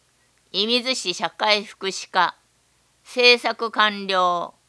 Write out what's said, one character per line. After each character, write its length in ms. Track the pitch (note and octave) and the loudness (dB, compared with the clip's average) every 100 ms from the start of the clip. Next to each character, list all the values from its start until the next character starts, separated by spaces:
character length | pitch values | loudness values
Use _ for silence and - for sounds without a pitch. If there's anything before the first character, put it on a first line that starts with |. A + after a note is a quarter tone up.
| _ _ _ _ _ | _ _ _ _ _
射 160 | F3+ G#3+ | -4 0
水 300 | B3 B3 B3 | 0 -2 -4
市 180 | F#3 | -6
社 160 | E3+ E3+ | -6 -6
会 320 | - G#3+ G#3 | -2 0 0
福 240 | G#3 - F#3+ | -2 -8 -8
祉 240 | - - | -8 -2
課。 240 | F#3 E3+ - _ _ _ _ _ _ | 0 0 -2 _ _ _ _ _ _
制 340 | - B3 B3 A#3+ | -8 4 4 6
作 320 | A#3 A3+ A3+ | 2 -4 -4
完 380 | A#3+ G#3+ G3+ G3 | 2 0 0 0
了。 460 | F#3+ F3+ F3 - _ | 2 2 0 -6 _